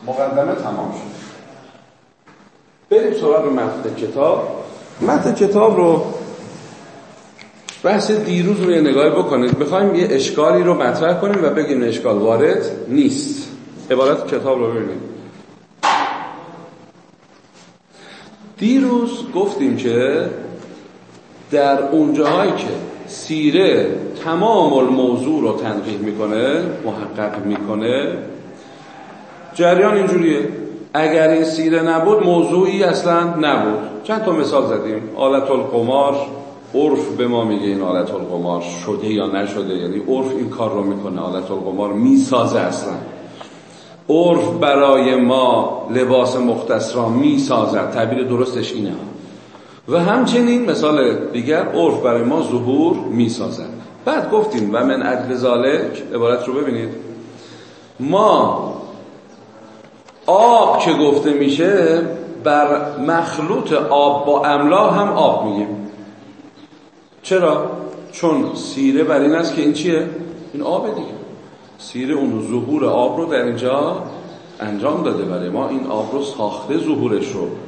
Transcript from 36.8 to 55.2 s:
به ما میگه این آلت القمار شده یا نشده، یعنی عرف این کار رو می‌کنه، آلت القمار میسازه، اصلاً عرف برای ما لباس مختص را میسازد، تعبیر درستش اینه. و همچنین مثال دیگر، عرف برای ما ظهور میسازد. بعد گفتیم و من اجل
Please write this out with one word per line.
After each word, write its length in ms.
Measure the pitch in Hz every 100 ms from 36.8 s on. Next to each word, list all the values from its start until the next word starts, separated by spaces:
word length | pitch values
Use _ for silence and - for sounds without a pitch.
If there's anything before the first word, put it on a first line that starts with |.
| 147 135 -
به 180 | - 123
ما 180 | 120
میگه 220 | 110 101 101
این 160 | 98
آلت 320 | 92 90 85
القمار 480 | 98 87 87 87 87 85 - -
شده 200 | 101 107
یا 200 | 107 107
نشده، 480 | 98 101 104 92
یعنی 280 | 92 87 98 -
عرف 220 | 131 131 127
این 120 | 117
کار 220 | - 110
رو 120 | 101
می‌کنه، 380 | 98 98 98 87
آلت 300 | 87 92 92
القمار 420 | 95 98 92 104
میسازه، 640 | 101 123 135 131 127 107 110
اصلاً 360 | 85 - 101 87 - - - - - - - - - - -
عرف 400 | 156 175 170 170 170
برای 560 | 147 139 139 135 127 127
ما 720 | 120 131 127 113 - - -
لباس 420 | 120 123 127 123 127
مختص 600 | 120 113 - 113 - 127
را 120 | 113
میسازد، 840 | 117 147 - - 120 107 107 92
تعبیر 340 | 120 113 123
درستش 480 | 120 120 127 120 107
اینه. 200 | - 98 87 - - - - - - - - -
و 100 | 160
همچنین 720 | 175 233 240 240 240 240 226
مثال 440 | 143 151 151 127 107 -
دیگر، 360 | 120 120 160 -
عرف 320 | - 165 -
برای 220 | 127 117
ما 200 | 120 160
ظهور 540 | 147 120 117 139 165 -
میسازد. 720 | - 110 117 - 95 85 82 - - -
بعد 260 | - 302 -
گفتیم 400 | 214 214 123 104
و 120 | 113
من 220 | 131 - -
اجل 280 | 127